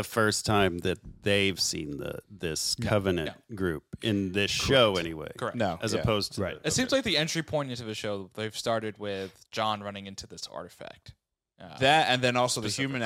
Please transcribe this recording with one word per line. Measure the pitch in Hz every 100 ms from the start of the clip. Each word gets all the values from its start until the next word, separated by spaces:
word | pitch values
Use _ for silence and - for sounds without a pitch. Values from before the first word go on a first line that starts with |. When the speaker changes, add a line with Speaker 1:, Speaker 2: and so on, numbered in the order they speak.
Speaker 1:
the |
first | 104 120 107 - -
time | 104 95 87
that | 95 87 - -
they've | 104 101 98 85
seen | - 85 76 71
the, | 71 - -
this | 101 85 78 - -
Speaker 2:
No. | 110
Speaker 1:
Covenant | 107 95 87 78 - _
Speaker 3:
No. | 104
Speaker 1:
group | 92 76 - -
in | 117 101 95
this | 95 98
show | - - 135 113
Speaker 2:
Correct. | 92 82
Speaker 1:
anyway. | 80 76 -
Speaker 3:
Correct. | 113 120
Speaker 4:
No, | 101 85
Speaker 1:
As | 113
Speaker 4:
yeah. | 104
Speaker 1:
opposed | 117 107 98
to | -
Speaker 2:
Right. | 90 -
Speaker 1:
the | 151
Speaker 3:
It |
seems | - 254
Speaker 1:
other. | 269
Speaker 3:
like | 233
the | 147
entry | 160 165
point | 156 151 139
into | 120
the | 113 107
show, | 107 101 92
they've | - 110 -
started | 123 113 110 101
with | 104 98 95 - -
John | 113 110 107
running | 101 101 98
into | 95 -
this | 87 -
artifact. | - 87 - - - - - _ _ _ _
Uh, | 92 80
Speaker 4:
That, | 131 156 120
and | 127
then | 123 123
also | 123 -
the | 110
Speaker 3:
specifically. | 101 135
Speaker 4:
human | 131